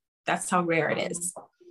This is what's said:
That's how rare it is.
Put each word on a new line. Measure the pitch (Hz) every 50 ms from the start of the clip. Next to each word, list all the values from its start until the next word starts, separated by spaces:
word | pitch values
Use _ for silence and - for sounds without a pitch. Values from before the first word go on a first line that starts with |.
| _ _ _ _ _
That's | - 165 180 - -
how | 190 180 175
rare | 170 165 165 151 -
it | - - - -
is. | 175 175 175 - - - - - _ _ - -